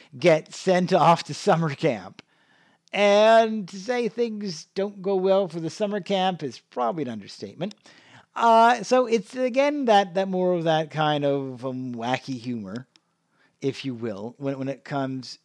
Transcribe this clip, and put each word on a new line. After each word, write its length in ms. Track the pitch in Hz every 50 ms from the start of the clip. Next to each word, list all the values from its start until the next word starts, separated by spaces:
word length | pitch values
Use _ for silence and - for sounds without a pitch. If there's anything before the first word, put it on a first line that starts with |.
| - _ - 123
get 340 | 143 175 160 156 160 - -
sent 400 | - - 185 180 180 185 151 180
off 320 | 175 147 165 170 - -
to 100 | - 143
summer 400 | - - 202 180 160 165 156 139
camp. 480 | - - 151 120 101 90 98 - - - _ _ _ _ _ _ _ _ _ _ _ _ _ -
And 760 | 196 202 202 202 208 214 220 226 226 226 220 220 220 196 165
to 80 | 202 196
say 300 | 185 240 247 247 240 214
things 560 | - 240 240 233 214 208 208 196 165 156 - _ -
don't 280 | 196 190 208 202 202 180
go 140 | 196 196
well 320 | 190 185 190 190 196 202 170
for 120 | 165 170
the 100 | 160 160
summer 300 | - - 214 202 208 208
camp 420 | 165 - 202 185 185 190 180 165 156
is 160 | 131 110 -
probably 440 | - _ - 247 240 233 202 160 143
an 80 | 123
understatement. 640 | 117 107 95 92 - - - 101 - - 165 208 - _ _ - - _ _ _ - - _ _ -
Uh, 480 | - 226 233 226 226 226 233 247 233 190
so 240 | - 247 254 254
it's, 280 | 220 226 226 180 - -
again, 500 | 254 254 254 226 262 277 294 302 294 269
that, 280 | 233 208 202 202 185 170
that 140 | 190 190 190
more 260 | 185 185 185 180 180
of 100 | 175 160
that 260 | 165 160 156 160 147
kind 340 | 135 156 156 151 151 147 143
of, 400 | 143 139 143 135 135 127 120 123
um, 300 | 135 127 127 127 127 120
wacky 440 | 117 113 120 131 127 - - 135 123
humor, 480 | 110 127 123 113 101 95 98 120 127 _ _ _ _ _ _ _ _ _ _ _ _ _ _ _
if 240 | - 139 - - -
you 100 | 135 123
will, 400 | 113 117 113 101 95 101 120 123 -
when, 200 | 143 139 139 135
when 100 | 131 135
it 160 | 139 127 -
comes 540 | - 151 139 135 131 131 131 120 - - - _